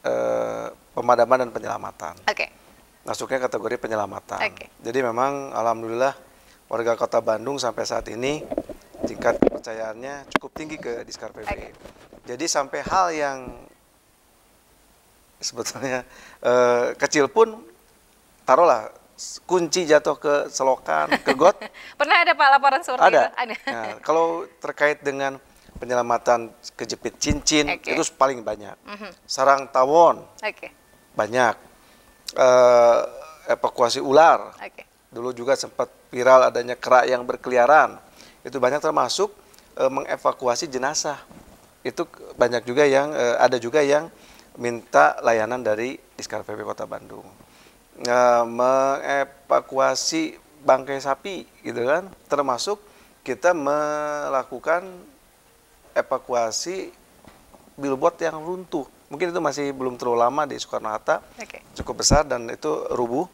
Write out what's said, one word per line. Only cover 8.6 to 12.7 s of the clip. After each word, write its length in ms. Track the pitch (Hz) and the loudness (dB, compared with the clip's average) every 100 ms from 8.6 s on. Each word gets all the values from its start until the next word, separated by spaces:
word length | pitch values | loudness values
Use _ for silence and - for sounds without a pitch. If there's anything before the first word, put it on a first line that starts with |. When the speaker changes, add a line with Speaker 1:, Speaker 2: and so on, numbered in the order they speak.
| - - _ - | -8 -16 _ -10
Speaker 1:
tingkat 320 | - - 120 - | -10 -2 -2 2
kepercayaannya 960 | - - 120 110 110 110 131 143 135 - | 2 0 -10 -10 -10 -10 -14 -14 -6 -6
cukup 120 | 139 - | -6 -14
tinggi 240 | 156 156 | -12 -10
ke 240 | 123 117 | -10 -10
Diskar 320 | - - 110 - | -12 -14 -16 -12
P 80 | |
B. 80 | 107 | -10
Speaker 2:
Oke. 240 | 196 110 - - - - - | -10 -12 -20 -20 -20 -20 -20
Speaker 1:
Jadi 220 | - 123 165 | -14 -6 -2
sampai 320 | 151 135 | -2 -2